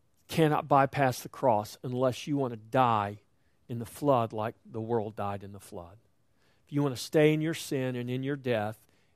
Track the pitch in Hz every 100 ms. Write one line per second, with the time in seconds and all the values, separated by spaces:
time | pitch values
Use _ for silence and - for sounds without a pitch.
0 | _ _ - - 156 151 147 143 135 -
1 | 131 120 - - 135 107 107 - 139 123
2 | 131 120 - 143 127 117 110 131 127 110
3 | 101 104 _ _ _ _ - 120 113 -
4 | 143 127 113 113 110 - - 117 110 117
5 | 104 110 101 101 98 101 - 101 85 104
6 | _ _ _ _ _ _ _ 143 143 120
7 | - 160 151 156 156 151 - 139 127 123
8 | 123 127 135 143 127 113 104 110 _ _
9 | _